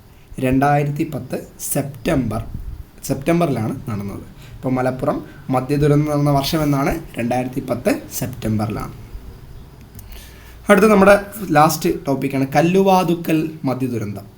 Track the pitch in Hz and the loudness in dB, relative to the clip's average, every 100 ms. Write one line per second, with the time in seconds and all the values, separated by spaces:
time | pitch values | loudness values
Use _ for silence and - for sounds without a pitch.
0 | - - - - 131 131 143 147 147 143 | -20 -20 -16 -4 0 2 4 2 0 -2
1 | 160 135 120 190 - - - 147 131 - | -4 -6 -8 -8 -10 -12 -4 -4 -4 -6
2 | - 151 113 107 - - - - - - | -2 0 0 -4 -6 -10 -10 -12 -16 -16
3 | - - - 170 156 120 110 - - 101 | -6 -4 0 2 2 0 -2 -4 -6 -8
4 | 101 - - - - - 135 127 131 131 | -8 -10 -14 -18 -18 -8 -4 -2 -2 -2
5 | 135 294 - - - 131 131 143 147 147 | -2 -2 -6 -14 -4 -2 0 2 4 4
6 | 151 143 147 139 135 165 147 139 147 - | 4 2 2 2 2 0 2 2 0 -2
7 | - - 117 123 127 135 - 120 208 277 | -8 -6 -2 -2 -2 -6 -6 -2 0 -2
8 | - - 117 - 110 107 107 101 - - | -4 -8 -8 -6 -2 -2 -2 -4 -8 -12
9 | - - - - - - - - - - | -16 -16 -16 -18 -18 -18 -18 -20 -20 -20
10 | - - - - - - - 202 220 202 | -18 -18 -18 -20 -20 -10 4 6 8 8
11 | 185 202 - - 180 147 156 - 175 - | 8 6 4 -10 0 4 4 4 -2 -2
12 | - 135 135 135 135 147 170 190 190 185 | -2 -2 -2 -2 0 2 4 4 4 4
13 | 170 170 - 160 156 - 135 127 131 117 | 2 0 0 0 -2 -4 -4 -2 -2 -4
14 | 104 98 - | -6 -8 -14